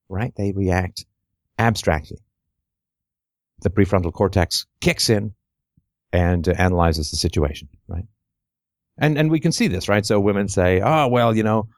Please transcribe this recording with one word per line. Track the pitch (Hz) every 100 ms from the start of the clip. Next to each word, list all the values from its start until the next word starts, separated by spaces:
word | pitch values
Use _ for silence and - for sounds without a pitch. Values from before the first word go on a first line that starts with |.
| _
right? | 95 127 -
They | 101
react | 98 95 90 90 - - _ _ _ _ -
abstractly. | 113 104 - 78 - - _ _ _ _ _ _ _ _ _ _ _ _ _ -
The | 101
prefrontal | 104 95 98 87
cortex | - 98 95 82 - - _
kicks | 175 - -
in | 107 104 - _ _ _ _ _ _ _
and, | 90 87 87 82
uh, | 85
analyzes | 92 87 85 78 76
the | 78
situation, | 87 - 71 71 73 _ -
right? | 85 - _ _ _ _ _ _ _ _ -
And, | 147 147
and | 156
we | 160
can | 165
see | - 220
this, | 90 -
right? | 104 101
So | 104
women | 101 101 98
say, | 95 90 92
"Oh, | 110 156 135
well, | 123 117 113
you |
know," | 107 110 110